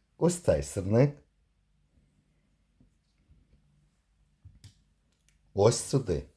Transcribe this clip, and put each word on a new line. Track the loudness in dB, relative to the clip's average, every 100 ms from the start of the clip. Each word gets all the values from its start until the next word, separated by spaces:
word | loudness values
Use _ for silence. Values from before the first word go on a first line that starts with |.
| _ -4
ось | -2 0
цей | 0 0
сірник | -2 -8 0 2 2 0 _ _ _ _ _ _ _ _ _ _ _ _ _ _ _ _ _ _ _ _ _ _ _ _ _ _ _ _ _ _ _ _ -20 -20 -20 -20 _ _ _ _ _ _ _
ось | 2 2 2
сюди. | -2 -4 -2 -4 -6